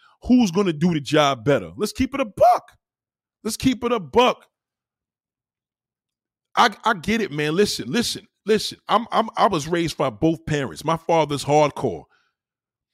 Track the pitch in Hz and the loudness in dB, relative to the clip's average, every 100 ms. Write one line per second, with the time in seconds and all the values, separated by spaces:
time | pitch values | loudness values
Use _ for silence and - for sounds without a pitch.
0 | _ _ - 247 214 175 196 151 180 156 | _ _ 2 4 4 2 0 0 0 0
1 | 127 151 143 131 110 131 85 95 208 - | 0 2 2 0 0 0 -2 -6 -6 -4
2 | 262 277 220 - 349 349 - _ _ _ | -4 -4 -6 2 4 4 -2 _ _ _
3 | _ _ _ _ 214 - 262 240 240 240 | _ _ _ _ -10 -2 -2 -2 -2 -4
4 | 147 214 247 - _ _ _ _ _ _ | 0 2 2 0 _ _ _ _ _ _
5 | _ _ _ _ _ _ _ _ _ _ | _ _ _ _ _ _ _ _ _ _
6 | _ _ _ _ _ - 233 202 220 202 | _ _ _ _ _ 2 2 0 -4 -4
7 | 143 226 185 147 151 165 208 - 113 214 | -2 -2 -2 -4 -2 0 0 -2 -4 -2
8 | - 104 - _ - 214 - - - 208 | -2 -6 -14 _ -2 -2 -2 -10 -2 -2
9 | 233 208 226 - 202 175 156 170 165 - | 0 -2 -2 0 0 0 -2 -2 -2 -2
10 | 135 107 160 160 - 147 127 - 147 165 | -4 0 0 0 -2 -4 -4 -6 -4 -2
11 | - 165 147 143 143 147 147 - 123 80 | 0 0 2 -2 0 2 2 0 -4 -6
12 | - _ _ _ _ _ _ _ _ | -12 _ _ _ _ _ _ _ _